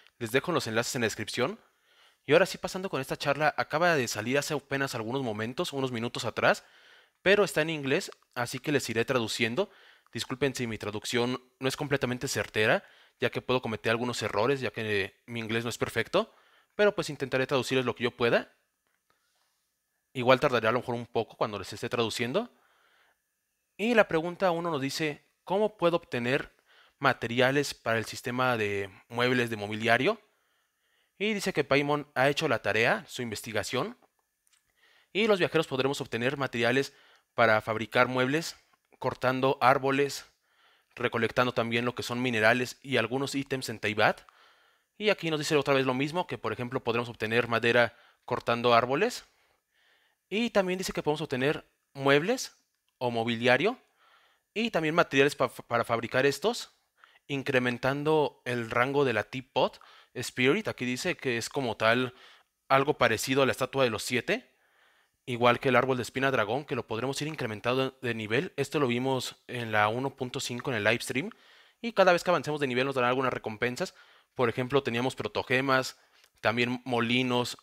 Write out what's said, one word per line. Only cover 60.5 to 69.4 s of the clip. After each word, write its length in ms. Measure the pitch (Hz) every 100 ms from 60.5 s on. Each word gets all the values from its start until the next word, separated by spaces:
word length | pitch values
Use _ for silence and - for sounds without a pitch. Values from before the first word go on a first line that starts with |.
| 202 120
Aquí 160 | -
dice 320 | 123 127 180 151
que 220 | 135 117
es 100 | -
como 300 | 143 123 104
tal 360 | 110 120 127 - - - _ _ -
algo 300 | 135 139 147
parecido 460 | 120 107 - 135
a 20 | 131
la 80 |
estatua 320 | 107 131 135 127
de 60 |
los 120 | 104
siete, 460 | - 123 - 233 - _ _ _ _ _ _ _ -
igual 340 | 120 120 120
que 100 | 135
el 60 | 123
árbol 220 | 131 127
de 40 |
espina 300 | 110 131 135
dragón, 340 | 127 104 131 151
que 100 | 127
lo 120 | -
podremos 340 | 110 131 135
ir 60 | 147
incrementando 680 | 151 120 107 117 131 131 -
de 140 | 120 113
nivel. 360 | 107 117 175 -
Esto 220 | - 156
lo 80 | 127
vimos 480 | 120 131 131 - -